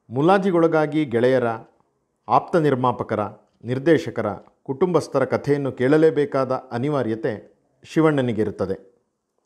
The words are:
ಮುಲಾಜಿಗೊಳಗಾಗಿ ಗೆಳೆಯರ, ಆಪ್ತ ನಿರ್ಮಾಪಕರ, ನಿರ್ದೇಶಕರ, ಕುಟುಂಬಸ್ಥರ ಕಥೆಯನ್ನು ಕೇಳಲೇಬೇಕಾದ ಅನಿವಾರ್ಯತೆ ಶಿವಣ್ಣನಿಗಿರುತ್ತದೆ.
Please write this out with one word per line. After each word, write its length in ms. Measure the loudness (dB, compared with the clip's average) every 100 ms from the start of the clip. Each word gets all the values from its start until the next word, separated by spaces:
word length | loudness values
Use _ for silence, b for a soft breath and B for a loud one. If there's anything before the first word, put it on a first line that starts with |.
| _
ಮುಲಾಜಿಗೊಳಗಾಗಿ 920 | 0 2 2 2 2 2 2 0 -2
ಗೆಳೆಯರ, 400 | -2 0 2 2 0 -4 -12 _ _ _ _ _ 0
ಆಪ್ತ 280 | 0 2 0
ನಿರ್ಮಾಪಕರ, 640 | 2 2 0 -2 -4 -4 -4 -8 _ _
ನಿರ್ದೇಶಕರ, 640 | -8 -2 2 2 2 -6 -6 -6 -14 _
ಕುಟುಂಬಸ್ಥರ 640 | -10 -2 2 0 0 -2
ಕಥೆಯನ್ನು 480 | 0 -2 0 -2 -2
ಕೇಳಲೇಬೇಕಾದ 800 | -2 2 4 4 2 -2 -2 -2
ಅನಿವಾರ್ಯತೆ 1040 | -4 -6 -6 -2 -2 -2 -4 -4 -8 -12 _ _ _
ಶಿವಣ್ಣನಿಗಿರುತ್ತದೆ. 1200 | -4 2 2 2 0 0 -2 -2 -6 -6 -10 _ _ _ _ _